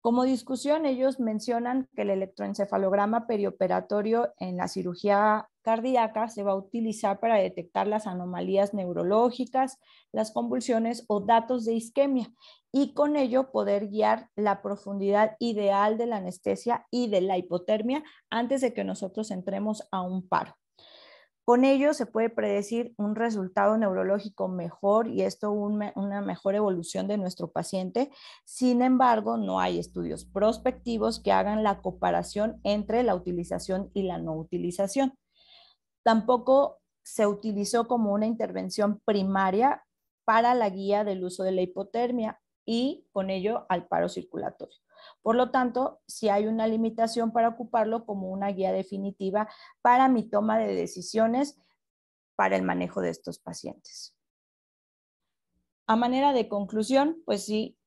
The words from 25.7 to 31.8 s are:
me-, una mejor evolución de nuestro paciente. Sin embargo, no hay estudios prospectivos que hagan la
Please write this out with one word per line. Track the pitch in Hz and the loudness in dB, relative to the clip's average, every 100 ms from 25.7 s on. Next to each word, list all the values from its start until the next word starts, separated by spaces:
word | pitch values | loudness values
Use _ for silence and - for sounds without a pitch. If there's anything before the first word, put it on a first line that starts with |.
| 208 | -2
me-, | 208 | -4
una | - 202 202 | -4 -4 -4
mejor | 196 175 196 202 | -6 -4 -2 0
evolución | 208 180 165 190 190 | 2 0 -4 -6 -2
de | 208 | -2
nuestro | 185 - 170 | -4 -6 -6
paciente. | - 170 190 185 220 285 - - - | -6 -4 -4 -4 -2 -4 -6 -20 -20
Sin | - - 254 240 | -18 0 2 4
embargo, | 254 254 262 220 208 233 | 4 4 4 4 0 -2
no | 196 - | -2 0
hay | 92 87 | 0 -2
estudios | - 92 87 156 | -4 -6 -6 -6
prospectivos | - 196 208 220 262 254 - 226 220 226 | -8 0 0 2 -2 -4 -6 -2 -2 -2
que | - | 2
hagan | 190 190 214 | 2 2 0
la | 214 196 | 0 0